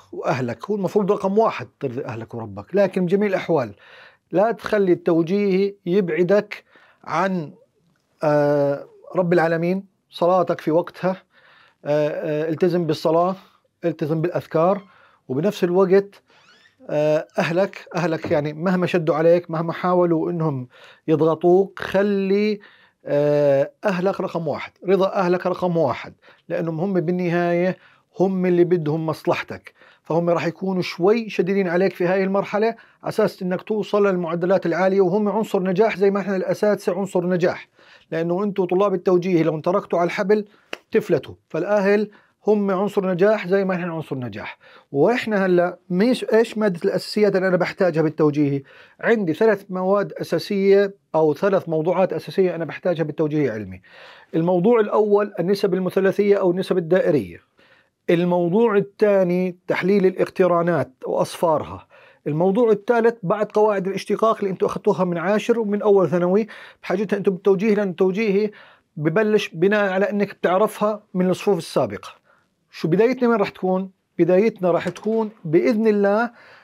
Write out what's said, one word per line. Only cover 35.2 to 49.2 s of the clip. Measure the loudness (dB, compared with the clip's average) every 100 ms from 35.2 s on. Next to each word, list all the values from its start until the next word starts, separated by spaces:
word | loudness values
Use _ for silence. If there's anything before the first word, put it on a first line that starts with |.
| 0
عنصر | -2 -2 -2
نجاح | 0 2 0 2
زي | 0
ما | 0
إحنا | -2 -4
الأساتذة | -4 0 0 0 -2
عنصر | -4 -2 -2 0
نجاح، | 0 0 -2 -10 _ _ -20 _
لأنه | -6 -2 -2
أنتوا | -2 -2 0
طلاب | 2 0
التوجيه | 0 2 2 4 2
لو | 2 0
انتركتوا | 0 -2 0 0
على | 0
الحبل | -2 0 0 -2 _ _ -18 _
تفلتوا، | -2 0 -2 -2 -16 _
فالأهل | -6 0 2 2 2 0 -8 _ _ 0
هم | 0 2
عنصر | 0 0 0 -2
نجاح | 2 2 2 0
زي | 0 0
ما | -2
إحنا | -4
عنصر | -8 -8 -8
نجاح. | -8 -10 -14 -16 -20 -20 _
وإحنا | 2 2 2 0 0 2
هلأ | 2 0 -4 -4
ميش-، | 0 2 0 0
إيش | 0 2 0
مادة | -2 -2 -2
الأساسيات | -2 -4 0 2 2
اللي | 0
أنا | 0
بحتاجها | 0 0 0 2
بالتوجيهي؟ | 0 2 0 2 0 -2 -6 -20 -20 -6
عندي | 0 0